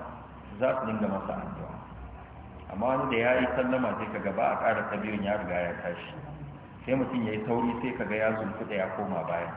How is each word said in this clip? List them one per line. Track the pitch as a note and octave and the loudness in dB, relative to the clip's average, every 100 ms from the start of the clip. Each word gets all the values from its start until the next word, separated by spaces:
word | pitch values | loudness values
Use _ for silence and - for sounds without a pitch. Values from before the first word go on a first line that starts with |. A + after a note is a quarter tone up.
| - - - - - G#2 | -8 -12 -14 -14 -12 0
za | B2+ - | 2 2
su | A2 | 0
dinga | A2 G2+ | 0 2
masa | F#2+ F#2 | 0 -2
addu'a. | F#2 F2+ - - - - - - - - - - - - | -4 -6 -6 -8 -10 -12 -12 -12 -12 -14 -14 -14 -12 -8
Amma | G2 A#2+ | -2 2
wani | C3 C3 | 2 2
da | A#2 | 4
ya | A#2+ | 6
yi | B2+ B2+ | 6 4
sallama | C3+ B2 B2+ A#2 G2 | 4 4 4 2 0
sai | G#2+ | -2
ka | G#2+ | -2
ga | G2 | 0
ba | F#2+ A#2 | 2 2
a | G2+ | 4
ƙara | - G#2+ G2+ | 4 4 2
ta | G#2 | -2
biyun | G#2 G#2 | 0 0
ya | G2 G#2 | 2 0
riga | F2+ F2 | 0 0
ya | F2 E2+ | 0 -2
tashi. | F2+ E2+ - - - - - - - - | -4 -4 -8 -10 -10 -10 -10 -12 -14 -8
Sai | - C3+ | 0 2
mutum | A#2+ B2+ | 2 0
ya | A2 | 0
yi | G#2+ A2 | 0 2
sauri | A#2 A#2+ A#2+ | 2 2 0
sai | C3 | -2
ka | B2 | 0
ga | G#2 G#2+ | 0 2
ya | A2 | 4
zunkuɗa | A2 G2 G2 G#2+ | 2 0 -4 -2
ya | G2+ F#2+ | 0 0
koma | G2+ G2 F2 | 0 -2 0
baya. | D#2 E2+ E2+ | 0 0 -2